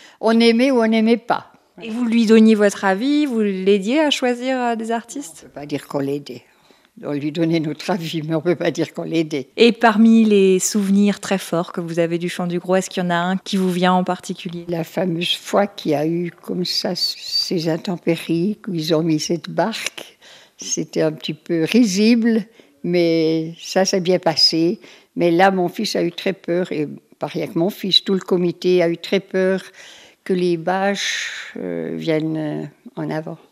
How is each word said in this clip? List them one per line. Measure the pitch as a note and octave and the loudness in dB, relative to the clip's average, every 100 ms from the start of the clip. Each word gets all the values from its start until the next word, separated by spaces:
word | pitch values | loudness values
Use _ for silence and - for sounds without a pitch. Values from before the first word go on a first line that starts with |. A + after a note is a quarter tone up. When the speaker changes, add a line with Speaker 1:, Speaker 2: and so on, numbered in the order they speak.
| - _ | -20 _
Speaker 1:
on | A3+ A3+ | 2 4
aimait | A#3 A3+ C#4 | 4 4 4
ou | B3 | 4
on | A3 | 2
n'aimait | A3+ A3 A#3 | 4 4 2
pas. | - - - _ _ - | 0 -4 -4 _ _ -18
Speaker 2:
Et | A3 | -12
vous | A3+ | -6
lui | A#3 A#3 A3 | 0 2 6
donniez | A3 A3 | 8 8
votre | G#3 G3+ - | 6 2 2
avis, | G3 F#3+ C4+ D4 D4 | 0 0 0 0 0
vous | A3+ | 0
l'aidiez | G#3 F#3+ F#3+ G3+ G3 D4 | 0 0 2 2 2 0
à | D4+ | 0
choisir, | B3+ B3 A#3+ B3+ C4 | 0 -2 -2 -2 -2
euh, | A#3+ A3+ | -2 -2
des | A3+ | -4
artistes ? | A3+ - C#4 C#4+ - | -6 -6 -14 -14 -18
Speaker 1:
On | - | -20
peut | C#3+ | -16
pas | D3 | -8
dire | C#3+ - | -8 -4
qu'on | C#3+ | -4
l'aidait. | C#3 C#3+ C#3 B2 - _ _ _ _ - | -2 -4 -8 -16 -20 _ _ _ _ -14
On | C3+ | -8
lui | D3 D3 | -6 -4
donnait | E3 E3 E3 | -2 0 0
notre | D3+ - - | -2 -4 -4
avis, | F3 D#3+ D#3+ | -4 -4 -6
mais | D3+ | -4
on | D#3+ | -2
peut | F3 E3+ | 0 0
pas | F3 | -2
dire | D3 D#3 | -2 -4
qu'on | - | -6
l'aidait. | E3 D#3+ D#3 D3 - - | -4 -2 -2 -6 -6 2
Speaker 2:
Et | A#3 | 4
parmi | - A#3 G#3 A3+ A3+ | 6 2 6 6 6
les | G#3+ G3+ F#3+ F#3 | 6 6 6 4
souvenirs | - G#3+ G3 G3 G3+ F#3+ | 0 -2 2 2 2 0
très | - F#3+ | -4 -4
forts | - E3+ F3+ | -2 -4 -4
que | - | -8
vous | E3+ E3+ | -4 -2
avez | E3 E3+ | 0 -2
du | F3 | -4
Chant | - F3+ | -4 -4
du | F3 | -4
Gros, | F3+ F#3 | 0 0
est-ce | - | 0
qu'il | F#3+ | -4
y | F3+ | -2
en | |
a | E3+ | 0
un | F3 F#3+ | 0 -2
qui | - F#3+ | -2 -2
vous | F#3 | 0
vient | F3+ F3+ | 2 2
en | F#3 | 2
particulier ? | F#3 F3+ - F3+ F3 F3 E3+ | 0 -4 -8 -10 -10 -12 -6
Speaker 1:
La | E3 | -6
fameuse | D#3+ F3 F3+ E3 F3 | -4 -4 -2 -2 -4
fois | - - G3+ G3+ | -6 0 0 0
qu'il | - - | -2 -2
y | |
a | D3 D#3 | 0 0
eu | E3+ F3 | -2 -6
comme | - - F3+ | -10 -8 -6
ça | F3 - G3+ | -4 -4 -4
ces | F3+ - - - - - F3+ E3 | -4 -4 -6 -6 -4 -2 -2 -2
intempéries, | E3+ G#3 E3+ E3 E3 - E3 G3 G#3 | -2 -4 -4 -2 -2 -2 0 0 -4
qu'ils | - E3+ D#3 | -6 -6 0
ont | D#3 | 0
mis | E3+ D#3 | 2 0
cette | - E3+ - | -2 -6 -4
barque, | E3 G3 - - - - _ - - - _ | -2 -2 -4 -10 -12 -18 _ -20 -20 -20 _
c'était | - - D#3 E3 | -8 -6 -4 -2
un | D#3 | -2
petit | D#3 - | -2 -8
peu | D3+ - E3 | -10 -4 -2
risible, | D#3+ A3+ A3+ F#3 G#3+ A#3+ A#3 A3+ - - _ _ | 2 4 4 4 4 4 4 0 -2 -12 _ _
mais | F3 F3 E3+ E3 D#3+ D#3+ D#3+ E3+ | -2 2 2 2 2 0 -4 -10
ça | - F#3 | -4 0
s'est | F#3+ G3 | 2 0
bien | F3 F3+ | 2 2
passé. | F3 D3 - E3 E3 A3 - - _ E3+ | 2 2 2 4 0 -2 -10 -20 _ 0
Mais | E3+ | 2
là, | E3+ G3 | 4 4
mon | F#3 F3 | 4 -2
fils | - G#3 G3 | -4 -4 -2
a | |
eu | E3+ | -4
très | - G3 | -4 -6
peur, | F#3 - F3 F3+ | -6 -4 -4 -2
et | D3+ C#3+ C#3 _ _ | -4 -6 -8 _ _
pas | D3 | -8
rien | E3 D#3 | -6 -4
que | E3 | -2
mon | F#3 | -2
fils, | - G3 - | -2 -2 0
tout | - | 0
le | F#3+ | -2
comité | - F3+ F3 E3 F3+ F3+ | 0 0 0 0 2 2
a | E3+ | 2
eu | E3+ | -2
très | - G3 | -2 -4
peur | - F#3+ F#3 F#3 - - - - - _ | -2 -2 0 -2 -6 -18 -20 -20 -20 _
que | - | -4
les | F3+ F3+ E3+ | 0 0 0
bâches, | E3 F#3+ G3 G3 - - - - - - | -2 -2 -2 -2 -4 -6 -8 -10 -14 -10
euh, | F2 E2+ D#2+ | -8 -6 -6
viennent, | - D#3+ D#3 D#3+ D#3 | -6 -2 -2 -2 -4
euh, | D3+ D3+ D3+ - - - | -6 -8 -10 -16 -16 -10
en | D#3 | -6
avant. | D#3 D#3+ E3 _ | -6 -8 -14 _